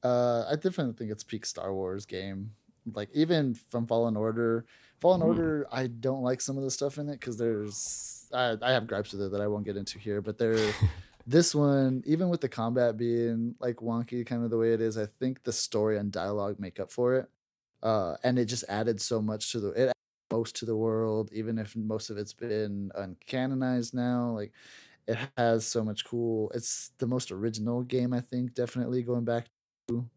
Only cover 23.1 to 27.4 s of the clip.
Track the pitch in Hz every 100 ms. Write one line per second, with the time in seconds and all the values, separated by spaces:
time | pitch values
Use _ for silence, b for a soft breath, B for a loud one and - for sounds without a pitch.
23.1 | 90 - 131 131 131 131 127 117 127 123
24.1 | 123 120 113 104 B B B B B -
25.1 | 113 135 - 117 113 113 120 110 107 -
26.1 | 120 117 113 107 120 117 - - _ 123
27.1 | 127 - 95